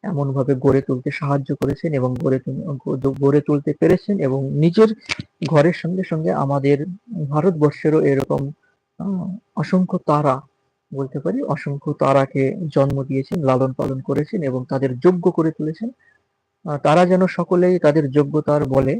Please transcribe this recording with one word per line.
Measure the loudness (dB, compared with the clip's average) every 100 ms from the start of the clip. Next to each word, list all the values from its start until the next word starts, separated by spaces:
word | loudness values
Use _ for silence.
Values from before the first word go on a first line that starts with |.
এমনভাবে | -6 -4 -2 -2 0 2
গড়ে | 4 2 0
তুলতে | -4 -4
সাহায্য | -6 -2 -2 -2 -4
করেছেন | -4 -4 -2
এবং | -2 -2 -2
গড়ে | -2 -2
তুল-, | -2 -8 -8 -8 -6 -2 -2 2
গড়ে | 2 2
তুলতে | 2 -2 -2 0
পেরেছেন | 2 2 0 -2 0
এবং | -2 -2 2
নিজের | 2 4 2 2 -8 -10 -10 _ 0
ঘরের | 4 4 2
সঙ্গে | -4 -4 -4
সঙ্গে | -2 -2
আমাদের | 0 0 0 2 2 0 -10 _ -8 -4
ভারতবর্ষেরও | 0 0 2 0 2 0 2 2
এরকম, | 0 0 -2 -4 -10 _ _ _ _
আহ, | -6 -6 -6 -10 _ -6
অসংখ্য | 0 0 0 -2
তারা, | 0 0 2 -2 -6 _ _ _ _
বলতে | -8 -6 -6
পারি, | -4 -4
অসংখ্য | -4 -4 -4 -8 -6 -2
তারাকে | 2 2 2 0 -2 -2 -4
জন্ম | 0 0 0
দিয়েছেন, | -4 -4 -4 -2 0
লালন | 2 0
পালন | -2 -4 -6
করেছেন | -4 -4 -2 -4
এবং | -4 -4 -4
তাদের | -2 -2 2
যোগ্য | 2 4 0
করে | 2 -2 -2
তুলেছেন। | -6 -6 -10 -10 _ _ _ _ _ _
আহ, | -8 -2 4
তারা | 4 4
যেন | 4 2
সকলেই | -2 0 2 4 4
তাদের | 4 2 2
যোগ্যতার | 0 0 -2 0 0 2
বলে | 0 0 -2